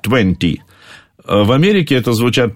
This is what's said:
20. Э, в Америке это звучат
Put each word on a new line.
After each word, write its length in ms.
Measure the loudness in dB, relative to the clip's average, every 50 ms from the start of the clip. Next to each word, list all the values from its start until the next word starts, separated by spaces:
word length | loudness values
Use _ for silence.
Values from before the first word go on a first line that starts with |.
20. 420 | _ -2 0 0 0 0 -2 -2 -2
Э, 960 | -4 -4 -6 -10 _ -20 _ -20 -20 -20 -20 _ _ _ _ _ -2 0 0
в 100 | 2 2
Америке 440 | 2 2 2 2 2 0 0 0 0
это 160 | -2 0 0
звучат 420 | -2 0 0 0 0 0 -2 0 -2